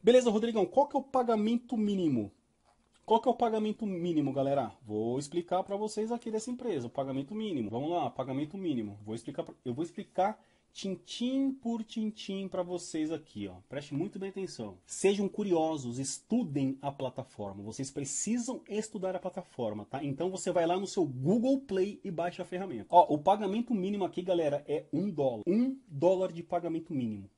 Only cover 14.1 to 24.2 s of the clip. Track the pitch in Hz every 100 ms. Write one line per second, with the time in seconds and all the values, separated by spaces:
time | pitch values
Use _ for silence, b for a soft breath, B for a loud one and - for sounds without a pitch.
14.1 | 196 190 196 185 - 107 92 - - 190
15.1 | 202 196 - 208 170 160 156 123 120 135
16.1 | - _ 233 185 143 135 135 139 135 131
17.1 | - 123 - 101 98 104 110 135 - 139
18.1 | - 202 240 240 247 - 208 214 214 185
19.1 | 185 180 - - - 113 104 104 135 147
20.1 | 139 180 185 190 175 165 185 196 - 151
21.1 | 127 135 233 254 277 277 190 196 190 196
22.1 | 160 175 175 175 180 190 117 98 175 -
23.1 | 151 185 208 202 214 240 214 185 202 175
24.1 | -